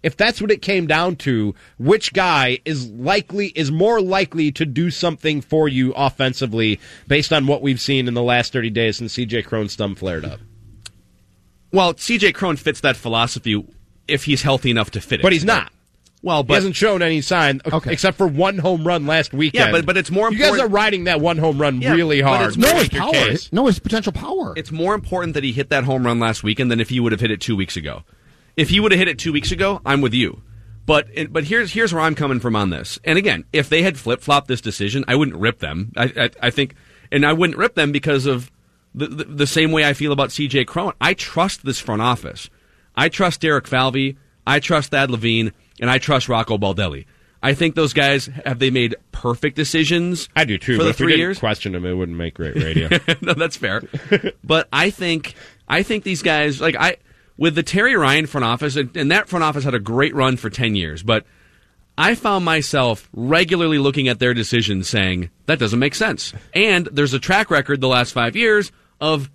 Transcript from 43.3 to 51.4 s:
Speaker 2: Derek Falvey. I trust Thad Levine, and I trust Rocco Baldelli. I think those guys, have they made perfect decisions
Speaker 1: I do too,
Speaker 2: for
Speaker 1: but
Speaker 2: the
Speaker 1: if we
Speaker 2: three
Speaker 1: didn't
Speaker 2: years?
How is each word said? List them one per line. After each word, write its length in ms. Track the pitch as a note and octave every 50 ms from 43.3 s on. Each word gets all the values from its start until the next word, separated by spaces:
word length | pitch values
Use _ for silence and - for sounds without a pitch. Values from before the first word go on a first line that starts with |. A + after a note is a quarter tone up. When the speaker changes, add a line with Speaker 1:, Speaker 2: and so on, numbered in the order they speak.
| D3+ -
Speaker 2:
Derek 240 | - D#3+ D3+ C3+ -
Falvey. 500 | - C3+ B2+ C3 C3+ B2 C3+ C3+ C3+ C3+ - _ _ _ _ _
I 120 | - C#3 D3
trust 300 | - - F3 D3+ C#3 -
Thad 180 | - C#3 C#3 C3
Levine, 420 | B2 A2+ G#2+ A#2 A2+ A2+ A2+ A2 - _ _ _ _ -
and 100 | A#2 A#2+
I 80 | B2+ C3
trust 300 | - - D3 B2+ A#2+ -
Rocco 280 | A#2+ A2+ A2+ - A2+
Baldelli. 480 | G2+ G#2 G2 F#2+ F2 G2+ F2 C#2+ C#2 - _ _ _ _ _ _ _
I 100 | - C3
think 220 | C#3 - E3+ E3 C#3
those 180 | E3 D#3 C#3
guys, 340 | - D3+ C#3 C#3 C#3+ C#3 C3 - B2+ C3 -
have 120 | C#3 B2+ A#2+
they 100 | C3+ C3
made 240 | B2+ B2+ A#2+ A#2 - - _ _
perfect 440 | - - - B2 A#2+ - - D3+ C3+
decisions 720 | D3+ D3+ - - D#3+ D#3+ C#3+ F3 E3+ F3 F3 F3+ E3 - - _
Speaker 1:
I 80 | D#3+ D#3
do 120 | A#2+ G#2
too, 180 | F2+ - - B2+
Speaker 2:
for 20 | A2
Speaker 1:
but 60 | -
Speaker 2:
the 60 | -
Speaker 1:
if 100 | A2 -
we 40 | C3
Speaker 2:
three 80 | E3+ D#3+
Speaker 1:
didn't 40 | D#3
Speaker 2:
years? 180 | E3 F#3 G3 -